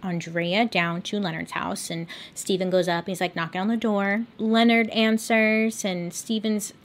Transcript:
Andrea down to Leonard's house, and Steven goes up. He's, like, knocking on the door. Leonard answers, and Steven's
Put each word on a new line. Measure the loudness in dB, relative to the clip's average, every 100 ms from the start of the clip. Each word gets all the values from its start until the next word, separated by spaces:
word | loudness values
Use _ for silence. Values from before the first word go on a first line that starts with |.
Andrea | -4 -4 -2 -2 0 2 2
down | 2 0 -2
to | -4 -4
Leonard's | -2 -4 -6
house, | -6 -4 -6 -6
and | -6 -8 -10 -16
Steven | -12 -2 0 2
goes | 2 2
up. | 0 -2
He's, | -2
like, | -2 -2
knocking | -4 -2
on | -2
the | 0
door. | 0 2 2 0 -2 -4
Leonard | 2 4 6 6 4
answers, | 2 2 2 2 2 4 4 0 -2 -4
and | -4 -6
Steven's | -8 -4 -2 0 -2 -4 -14